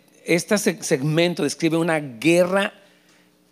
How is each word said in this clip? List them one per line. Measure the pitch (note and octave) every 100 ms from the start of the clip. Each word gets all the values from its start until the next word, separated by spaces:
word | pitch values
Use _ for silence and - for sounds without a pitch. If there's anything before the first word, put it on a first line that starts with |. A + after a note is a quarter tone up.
| _ _ -
este | E3+ - G#3
se-, | - -
segmento | - D3+ C#3+ D#3 F3 E3+
describe | C#3+ - D#3+ E3
una | E3+ D#3+
guerra | D3 A#2 C#3 E3+ F3+ F#3+ G3+ - _ _ _ _ _ _ _